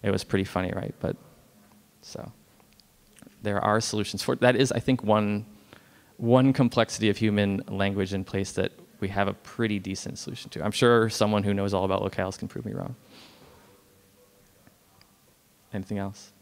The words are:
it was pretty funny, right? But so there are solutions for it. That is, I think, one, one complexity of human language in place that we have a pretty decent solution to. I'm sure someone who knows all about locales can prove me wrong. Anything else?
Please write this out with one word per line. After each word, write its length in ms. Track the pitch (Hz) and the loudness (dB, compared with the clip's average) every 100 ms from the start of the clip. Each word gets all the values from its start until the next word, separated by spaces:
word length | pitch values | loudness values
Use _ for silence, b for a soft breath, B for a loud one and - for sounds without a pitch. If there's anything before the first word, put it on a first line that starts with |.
it 80 | 101 | 0
was 140 | 98 - | -2 0
pretty 180 | 98 | -2
funny, 300 | 98 90 92 90 | 0 -2 -4 -4
right? 180 | - - | -8 -6
But 160 | - - - - _ _ _ _ _ _ | -6 -6 -14 -20 _ _ _ _ _ _
so 280 | - - - - _ _ _ _ _ _ _ - - _ | -16 -14 -14 -18 _ _ _ _ _ _ _ -20 -20 _
there 220 | 104 101 | -4 0
are 160 | 107 107 | 2 2
solutions 420 | 110 107 101 101 | 0 -4 -4 -4
for 120 | - | -2
it. 80 | 120 | 4
That 160 | 123 123 | 4 4
is, 160 | 131 | 2
I 60 | 98 | 2
think, 220 | - 127 | 0 0
one, 440 | 104 107 104 104 117 B B B B B B - | 4 4 4 -2 -6 B B B B B B -6
one 340 | 117 127 131 | 4 6 6
complexity 580 | 131 120 120 113 - 107 | 4 2 4 0 2 0
of 60 | 101 | 2
human 480 | 110 104 101 98 - | 2 2 2 0 -4
language 440 | 98 98 101 95 | -2 -2 0 -2
in 120 | 98 95 | -4 -4
place 260 | 98 98 | -4 -4
that 200 | - 95 - - - | -2 -4 -4 -20 -8
we 80 | 98 | -4
have 180 | 101 98 | 0 -2
a 60 | |
pretty 460 | 98 - - 113 104 | -2 -12 -4 -2 -2
decent 380 | 95 95 - - | -4 -8 -8 -12
solution 300 | - 123 - | -12 -12 -12
to. 120 | - | -6
I'm 80 | 92 | -4
sure 380 | - 120 120 113 | 4 6 6 4
someone 340 | - 107 107 | 2 2 2
who 100 | 101 | 0
knows 200 | 98 98 | 0 0
all 120 | 98 95 | 0 0
about 160 | 98 | 0
locales 360 | 101 95 95 - | -2 -4 -6 -6
can 100 | - | -10
prove 180 | - - | -10 -8
me 80 | |
wrong. 220 | - 50 123 B B B B B B B B _ _ _ _ _ _ _ _ - _ _ _ _ _ _ _ _ _ _ | -8 -8 -10 B B B B B B B B _ _ _ _ _ _ _ _ -20 _ _ _ _ _ _ _ _ _ _
Anything 240 | 104 92 104 | -10 -6 -6
else? 340 | 98 104 - _ | -6 -10 -20 _